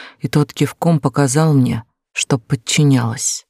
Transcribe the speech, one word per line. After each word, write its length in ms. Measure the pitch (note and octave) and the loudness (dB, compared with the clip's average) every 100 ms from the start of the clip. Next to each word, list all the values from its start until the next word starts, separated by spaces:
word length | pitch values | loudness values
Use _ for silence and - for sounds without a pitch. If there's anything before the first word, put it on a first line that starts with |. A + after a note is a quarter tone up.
| - _ | -20 _
и 100 | C#3 | -2
тот 240 | D3+ D3 | 0 0
кивком 480 | - C#3+ - E3 D#3+ | -2 -4 -2 0 0
показал 540 | C#3 C#3+ C#3 C#3+ D#3+ | 0 0 0 2 2
мне, 300 | C#3+ B2 A2+ - _ _ | 2 2 -2 -8 _ _
что 280 | - - C3 | -8 -2 -2
подчинялась. 1040 | - C3+ - - D3 C3 A#2 A2 - - - | -2 -8 -4 0 2 2 0 -4 -6 -8 -12